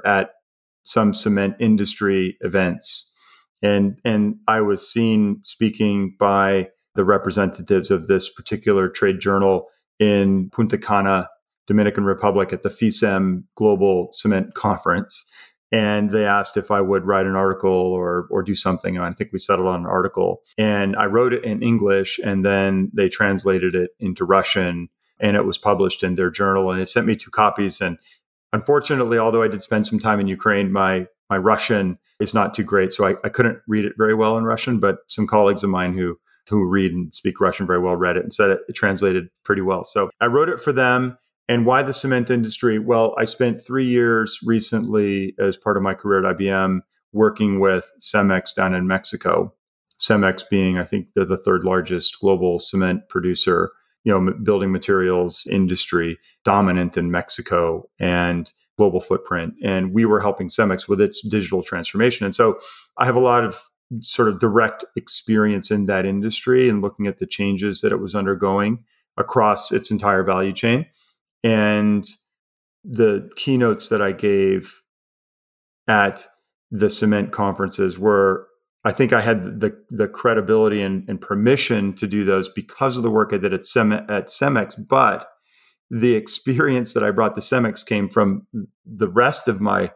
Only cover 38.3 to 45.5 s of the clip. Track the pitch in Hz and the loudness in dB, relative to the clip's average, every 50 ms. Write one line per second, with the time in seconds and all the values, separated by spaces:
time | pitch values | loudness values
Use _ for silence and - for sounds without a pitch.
38.3 | - - 104 98 95 - - - - - 110 101 98 90 101 95 92 92 85 - | -2 0 0 0 0 -2 -4 -10 -6 -4 -2 -2 0 0 0 0 0 -2 -4 -8
39.3 | _ _ - - 101 98 92 95 92 87 87 - - 110 95 - - - 117 120 | _ _ -4 -2 -2 -2 0 -2 -2 -4 -4 -4 -4 -2 -2 -4 -2 -2 -2 0
40.3 | 123 147 156 180 - - - 151 127 131 127 123 123 127 127 123 123 _ _ _ | 2 2 0 0 -2 -4 -4 -2 0 2 2 2 2 0 0 -4 -6 _ _ _
41.3 | _ _ _ - 120 120 113 123 127 139 139 139 135 - - 135 131 123 117 127 | _ _ _ -2 0 2 2 4 2 2 2 0 -4 -4 -2 0 0 0 0 0
42.3 | 123 120 110 107 - - 123 117 107 107 104 117 117 113 113 113 - - 113 - | 0 0 0 -2 -2 0 0 0 0 0 0 2 2 4 2 2 2 0 -2 -2
43.3 | - - 127 120 110 - - - 127 135 131 123 123 120 117 117 113 113 110 104 | 0 0 0 0 -2 -4 -6 -6 -4 -2 0 2 2 2 4 4 2 2 0 -2
44.3 | - - - 113 113 110 107 - 117 107 117 113 107 107 104 101 98 98 95 95 | -6 -4 -2 0 0 0 0 -2 -4 -4 -2 0 0 0 0 0 0 -2 -4 -4
45.3 | - - 101 98 | -4 -2 -2 -2